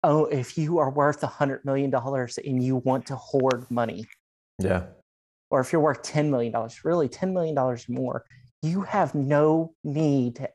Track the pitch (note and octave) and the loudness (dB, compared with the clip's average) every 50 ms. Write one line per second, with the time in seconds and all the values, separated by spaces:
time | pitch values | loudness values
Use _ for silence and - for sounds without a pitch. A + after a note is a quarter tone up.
0 | - D#3+ D3 D#3 D3+ - D3 C3+ B2 - - E3+ D#3 D3+ F3 E3+ D3 C3+ C3+ D3 | 2 4 4 4 4 2 2 -2 -4 -4 -4 -2 -2 0 2 2 2 2 2 2
1 | C#3+ D3 C#3+ - - C3+ - - D3 C#3 C3+ - - C#3+ C3+ C#3 C#3+ C#3 B2+ B2+ | 2 2 2 0 -4 -6 -2 -2 -2 -2 -2 -4 -4 -2 -2 0 0 0 0 0
2 | A#2 C3+ C#3 C3 B2+ A#2+ - - - C#3+ C3 B2+ B2 C3 C3 B2+ B2 C3 B2+ C3 | -2 -2 -4 -4 -4 -4 -6 -10 -6 -4 -2 0 0 0 0 0 2 0 0 0
3 | B2 - C#3 B2 - - - C#3 B2+ C3 B2+ A#2+ B2 - A#2 A#2+ A#2 A2 - F2+ | -2 -6 -10 -12 -10 -2 0 2 4 4 2 0 -2 -4 -2 -2 -2 -2 -4 -8
4 | A2 - - _ _ _ _ _ _ _ _ - F#2+ F#2+ F#2 F2+ F2 - - _ | -12 -16 -18 _ _ _ _ _ _ _ _ -4 0 0 0 0 -2 -4 -12 _
5 | _ _ _ _ _ _ _ _ _ _ - C3+ B2+ - - E3 D3+ D#3 C3+ - | _ _ _ _ _ _ _ _ _ _ 0 0 0 2 2 2 2 2 0 -2
6 | - - - D3+ D3+ D3+ C#3 A#2+ A#2 A#2 G#2+ A2+ A2 A#2 - - - D#3 E3+ F3 | -6 -4 -2 0 0 2 0 0 -2 -2 -2 -4 -6 -6 -10 -6 -2 -2 0 0
7 | D3+ B2 - - F#3 F#3+ F#3 F#3 E3 D#3+ D#3 C#3 B2+ C3 B2 A#2 - - A#2+ B2+ | 0 -2 -2 -4 -4 -2 -2 -2 -2 0 0 0 0 0 -2 -4 -6 -6 -6 -4
8 | C3 B2 - - - _ - - - - _ _ - D#3 E3+ G3 F#3+ - - G#3 | -4 -4 -4 -6 -10 _ -20 -20 -20 -20 _ _ -4 -2 -2 -2 -4 -2 0 0
9 | F3 D3 - D3+ C3+ C3+ D3 C#3+ D3+ D#3 D#3 D#3+ E3 D#3+ - _ - D3+ C#3 D3+ | 0 0 0 -2 0 2 4 4 4 4 4 2 0 -2 -8 _ -8 -6 -2 0
10 | D#3+ D3 C#3+ C3+ B2 B2 A#2+ - C3+ - - | 2 2 2 2 2 0 -4 -6 -10 -12 -12